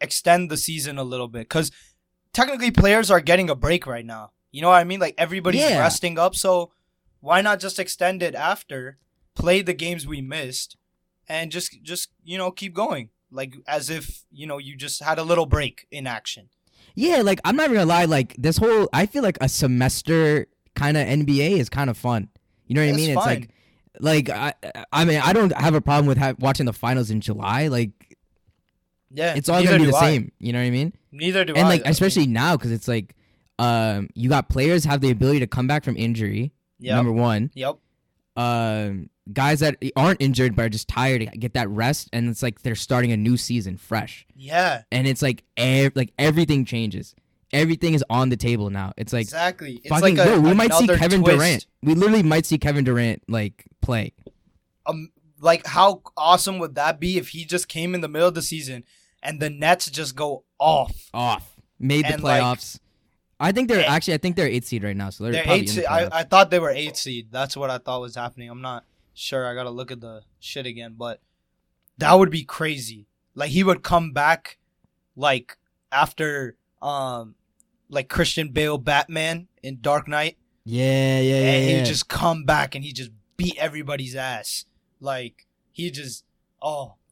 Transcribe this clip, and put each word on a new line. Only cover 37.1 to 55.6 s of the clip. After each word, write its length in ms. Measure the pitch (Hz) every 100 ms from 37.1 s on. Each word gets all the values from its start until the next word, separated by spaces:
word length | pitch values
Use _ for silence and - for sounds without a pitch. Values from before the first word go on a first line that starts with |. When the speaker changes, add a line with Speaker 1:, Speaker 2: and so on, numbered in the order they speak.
Speaker 2:
one. 400 | 113 120 107 123
Speaker 1:
Yep. 240 | 131 131 156 _ _ _ _ _ -
Speaker 2:
Um, 720 | 120 117 113 107 104 98 - _ -
guys 280 | 110 143 151
that 180 | 151 131 135 131
aren't 260 | 165 190
injured 340 | 139 127 127 104
but 100 | 113
are 40 |
just 180 | 107 -
tired 420 | 117 131 127 110 110
get 140 | 120
that 160 | 127 104
rest, 400 | 104 120 151 -
and 160 | 117 120
it's 120 | 110
like 200 | 123 -
they're 120 | 127 110
starting 360 | - 123 120
a 60 | 110
new 200 | 110 123
season 400 | - 120 95 92
fresh. 480 | - 110 - - _ 135
Speaker 1:
Yeah. 460 | 135 165 180 123 -
Speaker 2:
And 160 | 127 135
it's 140 | 127
like, 220 | 139 117 _ -
ev-, 400 | 127 131 139 135
like, 160 | 120 -
everything 480 | 151 156 151 143 120
changes. 480 | 117 110 95 - _ _ _ _
Everything 420 | 143 160 160 170
is 100 | 151 -
on 200 | 120 131
the 80 | 120
table 340 | 120 117 101
now. 220 | 98 95 -
It's 160 | 107
like, 80 | 123 107
Speaker 1:
Exactly. 500 | 160 175 180 147 120
It's 40 | -
Speaker 2:
fucking, 280 | 156 190 180
Speaker 1:
like 100 | 180
a, 40 |
Speaker 2:
yo, 80 | 202
we 140 | 156 202
might 180 | 226
see 120 | 165 196
Speaker 1:
another 120 | 175
Speaker 2:
Kevin 240 | 170 190
Speaker 1:
twist. 140 | 175 143
Speaker 2:
Durant. 300 | 170 135 - _
We 100 | 147
literally 300 | 160 208 220
might 240 | 156 156 -
see 100 | 151
Kevin 260 | 147 143
Durant, 380 | 127 120 117 98 -
like, 360 | 113 104 - - _
play. 320 | - 117 - - - _ _ _ _ _ -
Speaker 1:
Um, 240 | 160 160 _ _ _
like, 280 | 156 170